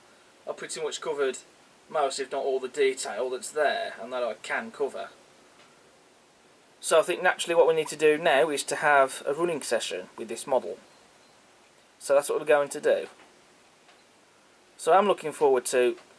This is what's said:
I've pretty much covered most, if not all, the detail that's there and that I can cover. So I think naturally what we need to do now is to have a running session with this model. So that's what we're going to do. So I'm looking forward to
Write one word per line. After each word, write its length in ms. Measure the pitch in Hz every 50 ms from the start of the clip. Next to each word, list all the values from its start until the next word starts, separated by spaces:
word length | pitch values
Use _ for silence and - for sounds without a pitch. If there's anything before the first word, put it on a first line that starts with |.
| _ _ _ _ _ _ _ _ _ -
I've 80 | 147
pretty 260 | - - - - 175 160
much 180 | 147 123 -
covered 380 | - 165 151 139 143 131 127 - - - _ _ _ _ _ _ _ -
most, 300 | 156 156 - 175 - 139
if 140 | 135 127 147
not 120 | 139 -
all, 160 | 139 131 131
the 80 | 127 127
detail 640 | - 147 139 135 131 131 - - - 110 123 127
that's 200 | 131 127 - -
there 440 | - 151 147 135 113 - - - - -
and 120 | 110 120 127
that 100 | 127 123
I 120 | 113 110
can 360 | - - - 147 131 117 113
cover. 380 | 113 - 143 - - 98 95 - - - _ _ _ _ _ _ _ _ - _ _ _ _ _ _ _ _ _ _ _ _ _ _ _ _ _ _ _ _ _ _ _
So 180 | - - 180 160
I 40 | 151
think 200 | - 175 - 175
naturally 320 | 180 - - - - 170
what 140 | 170 147 151
we 60 | 165
need 140 | 160 156 151
to 80 | 156
do 220 | 151 156 151 151 151
now 320 | 170 175 143 131 156 165
is 120 | 147 135 -
to 120 | - 147
have 460 | - - 151 147 139 135 131 - - -
a 80 | - 139
running 280 | 151 170 175 165 139 -
session 460 | - 120 107 - - 87 90 92 - -
with 120 | - - 151
this 180 | - - -
model. 320 | 147 135 123 - 143 - - - - _ _ _ _ _ _ _ _ _ _ _ _ _ _ _ _ _ _ _ _ _ _
So 160 | - - 139
that's 140 | 143 139 -
what 100 | - 143
we're 80 | 156
going 220 | 151 151 147 143 139
to 100 | - 151
do. 260 | 143 147 110 90 80 - - - - - _ _ _ _ _ _ _ _ _ _ _ _ _ _ _ _ _ _ _ _ _ _ _ _ _ _ _ _ _
So 160 | - - 160 165
I'm 160 | 190 208 202
looking 240 | 180 - - 156 139
forward 320 | - 156 143 135 123 123
to 300 | - - 127 123 120 117 - - - _